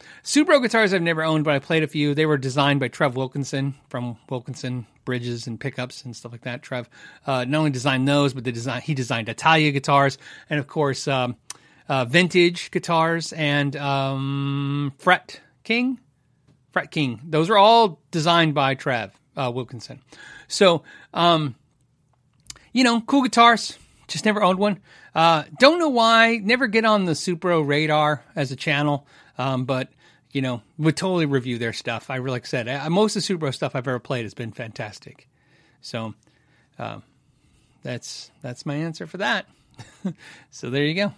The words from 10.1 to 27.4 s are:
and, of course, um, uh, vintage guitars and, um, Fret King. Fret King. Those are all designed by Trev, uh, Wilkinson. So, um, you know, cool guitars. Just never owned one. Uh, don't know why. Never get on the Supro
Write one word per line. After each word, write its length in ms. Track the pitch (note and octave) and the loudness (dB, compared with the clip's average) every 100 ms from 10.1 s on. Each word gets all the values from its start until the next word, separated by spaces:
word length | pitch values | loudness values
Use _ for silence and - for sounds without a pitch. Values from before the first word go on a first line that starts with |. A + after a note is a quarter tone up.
| - - - - | 0 -12 -20 -6
and, 100 | D3 | -4
of 80 | C#3+ | -4
course, 400 | D#3+ C#3 C3 - | -2 -2 -2 -2
um, 300 | C3 B2 A#2 - - _ _ - | -2 -2 -6 -14 -20 _ _ -4
uh, 160 | C3+ | -2
vintage 640 | A#2+ E3 F3+ F3+ F3 F3 - | 2 4 4 4 4 2 -6
guitars 600 | F3+ D#3+ E3 E3 E3 D#3 | -6 -2 0 0 -2 -6
and, 460 | E3 D3 C#3+ C#3+ C#3+ | -4 0 0 0 -2
um, 1120 | C#3+ C#3 C3+ C3+ C#3 C#3 C#3 C#3 C#3 C#3+ C#3+ - | -2 -2 -2 -4 -4 -4 -4 -2 -2 -2 -4 -6
Fret 420 | - F3 - - _ _ | -4 -4 -4 -20 _ _
King. 380 | - A#3 B3+ B3+ _ _ _ _ _ _ _ | -6 -4 -2 -6 _ _ _ _ _ _ _
Fret 200 | F#3+ - | -8 -6
King. 300 | E3 C3+ A2 | -4 -4 -4
Those 260 | D#3+ D#3 E3 | -4 -2 2
are 80 | G#3+ | 6
all 440 | G#3 A#3 A3 D3+ _ | 8 8 6 0 _
designed 420 | E3+ D#3 E3+ D#3+ | -2 2 4 4
by 220 | C#3+ C3+ C3 | 2 0 0
Trev, 420 | D3 A#2+ G2+ - _ - | -2 -4 -4 -12 _ -6
uh, 120 | C3 B2 | -4 -4
Wilkinson. 460 | A#2+ A#2 - B2 _ - - - - | -8 -12 -16 -18 _ -20 -20 -20 -12
So, 340 | - F#3+ E3 - - - | 2 4 4 -2 -18 -10
um, 420 | D#3+ F3 D#3+ D3 A2+ _ _ _ _ _ _ _ _ - - _ A#3+ | 0 4 4 0 -6 _ _ _ _ _ _ _ _ -20 -20 _ 2
you 60 | |
know, 180 | B3 A#3 | 4 2
cool 220 | - C#4 | 2 2
guitars. 520 | B3+ A#3+ A#3 A3+ - - _ _ - | 2 6 6 6 0 -12 _ _ -12
Just 180 | D#3+ G#3+ | -4 0
never 180 | G#3 | 2
owned 160 | F#3 F#3 | 4 4
one. 200 | G#3 G3 - - - E3 | 0 -2 -8 -20 -6 2
Uh, 300 | E3 D#3+ D3 D3+ | 4 4 0 4
don't 200 | C4+ F4 | 4 6
know 100 | D#4+ | 2
why. 480 | A#3+ A3+ A3+ A3+ A#3 | 4 6 6 6 2
Never 300 | G3+ B3+ C4 | 0 0 2
get 180 | A3 A3 | 2 2
on 200 | G#3 F3+ | 2 2
the 80 | |
Supro 520 | D3+ - E3+ | -2 -2 -2